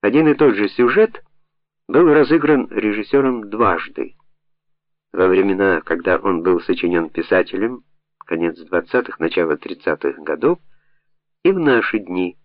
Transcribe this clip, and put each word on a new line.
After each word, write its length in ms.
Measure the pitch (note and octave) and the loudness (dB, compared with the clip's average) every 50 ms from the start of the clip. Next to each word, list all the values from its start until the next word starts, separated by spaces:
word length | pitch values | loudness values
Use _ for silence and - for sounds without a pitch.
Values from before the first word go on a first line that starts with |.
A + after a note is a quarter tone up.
| - | 0
Один 260 | G#2 A2+ D3 D#3+ D3+ | 2 2 4 4 4
и 60 | C#3+ | 4
тот 220 | - D#3 C3+ G#2+ | 4 4 2 4
же 120 | G2 G#2 G2 | 2 -2 -4
сюжет 560 | - - B2 A#2+ - G3+ A3 A3 - - - _ _ _ _ _ _ _ _ _ _ _ _ - | 0 0 0 2 4 2 2 2 0 -8 -20 _ _ _ _ _ _ _ _ _ _ _ _ -2
был 240 | - D3 F3+ E3 D3 | 2 4 4 6 6
разыгран 560 | D#3 C#3+ A#2+ D3+ E3 D3 D3 D#3 C3+ A2 - | 4 4 4 2 2 4 2 2 2 0 -2
режиссером 800 | - - - G#2+ G2+ G#2+ G#2 - - C#3 C3+ C3 B2+ A#2 G#2+ G2+ | -4 -2 -2 -2 -2 -2 -4 0 0 2 2 2 -2 -4 -8 -10
дважды. 640 | G2+ A2 A#2 G2+ F2 D#2+ - - - - C2+ - - _ _ _ _ _ _ _ _ _ _ _ _ _ _ _ _ _ _ _ - | -4 0 0 0 0 -2 -6 -10 -10 -10 -10 -10 -12 _ _ _ _ _ _ _ _ _ _ _ _ _ _ _ _ _ _ _ -2
Во 140 | F2 F#2 F#2 | 0 2 4
времена, 520 | F#2 F#2+ F#2+ G2 F#2+ F#2 G2 G2 F2+ D#2+ | 4 2 2 2 0 0 0 0 0 0
когда 380 | - - E2 E2+ E2 F#2 F2+ D#2 | -2 -4 -6 -4 0 -2 -2 0
он 240 | - G2 F#2 E2+ E2 | 0 -2 -2 0 0
был 180 | F#2 F#2 E2+ | 0 0 0
сочинен 480 | - - F#2 E2 - E2+ F2 E2+ E2 D#2+ | 0 -4 -4 -2 -2 -2 0 0 -2 -2
писателем, 720 | - - E2 - G2+ F#2 F2 - - F#2 G#2 A#2 B2+ B2 _ _ _ _ _ _ _ _ | -6 -8 -4 0 0 0 0 -2 -4 -6 -6 -6 -6 -8 _ _ _ _ _ _ _ _
конец 400 | - - E2+ E2 E2+ E2+ D#2 E2+ | -10 -8 -6 -4 -2 -4 -4 -6
двадцатых, 600 | E2 D#2+ F2+ F2 E2 - - B2 - - F#2+ - | -12 -4 -4 -4 -4 -2 -4 -4 -4 -4 -8 -6
начало 380 | D#2+ E2 - F2+ F2 D#2+ D2+ | -6 -4 -2 -2 -2 -2 -2
тридцатых 600 | D2+ - - F2 D#2+ _ F2+ D#2+ - - C#2+ - - | -6 -6 -14 -14 -8 _ -6 -6 -4 -4 -6 -6 -6
годов, 400 | D2+ D2+ D2+ D#2 - C#3+ F3 F3 _ - - _ _ _ _ _ _ _ _ _ _ _ _ _ _ | -8 -8 -6 -2 -2 -2 -2 -2 _ -20 -20 _ _ _ _ _ _ _ _ _ _ _ _ _ _
и 60 | F3 | 0
в 80 | G3 F#3+ | 0 2
наши 400 | E3 C#3+ B2+ A#2 G#2+ - - A2 | 2 2 2 2 0 0 -4 -6
дни. 380 | G2 F2+ F2+ F2+ F#2 F2 - _ _ | -6 -6 -4 -4 -4 -4 -6 _ _